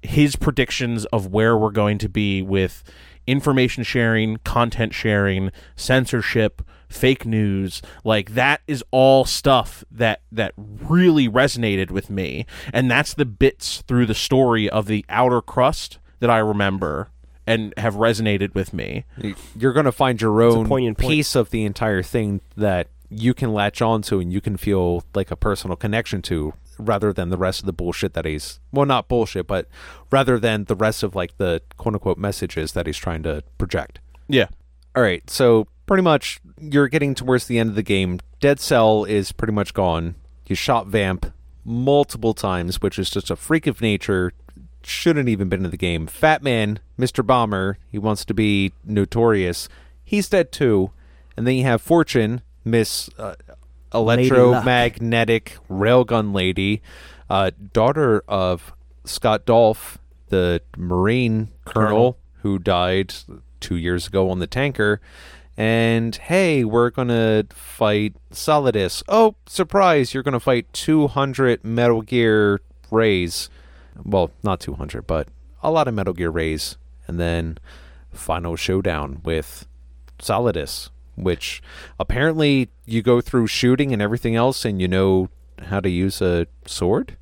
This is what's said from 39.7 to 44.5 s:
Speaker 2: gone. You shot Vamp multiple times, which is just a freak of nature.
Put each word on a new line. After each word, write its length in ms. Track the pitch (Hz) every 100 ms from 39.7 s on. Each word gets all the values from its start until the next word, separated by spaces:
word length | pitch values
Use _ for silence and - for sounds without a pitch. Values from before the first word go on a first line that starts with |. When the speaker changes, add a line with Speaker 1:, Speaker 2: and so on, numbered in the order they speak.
Speaker 2:
gone. 420 | - 92 82 85 87 - - -
You 80 | 95
shot 320 | - 120 98
Vamp 460 | 107 98 92 - - - - 113
multiple 680 | 117 131 143 139 117 113 107
times, 460 | 101 90 87 90
which 180 | 101 -
is 100 | 92
just 220 | 101 -
a 40 | 85
freak 320 | - 160 156
of 140 | 120
nature. 500 | 113 101 - 95 90 - -